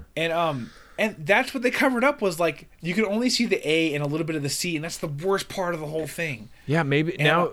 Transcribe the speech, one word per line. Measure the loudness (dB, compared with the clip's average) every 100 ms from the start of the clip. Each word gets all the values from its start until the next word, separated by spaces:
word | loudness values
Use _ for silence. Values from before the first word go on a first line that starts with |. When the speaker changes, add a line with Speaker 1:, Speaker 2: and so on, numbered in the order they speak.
| -10 -4
Speaker 1:
And, | -2
um, | 0 0 -2 -8 -14 -12 -2
and | -2 -2
that's | 2 2 2
what | -2
they | -2
covered | 2 2 4
up | 2 2
was, | 0 0
like, | 0 -2 -10 -10
you | -4
could | 0
only | 0 2 2
see | 2
the | 2 0 2
A | 2 2
and | 0
a | -2
little | -2 -2
bit |
of | -2
the | -2
C, | -2 -2 -4
and |
that's | -6 -6
the | -6
worst | -4 0 0 -2
part | -4 -2
of | -2
the | -4
whole | -4 -4
thing. | -4 -4 -6 -12 -12 -2
Speaker 2:
Yeah, | 0
maybe | 2 2 2
Speaker 1:
And | 2
Speaker 2:
now, | 4 4 2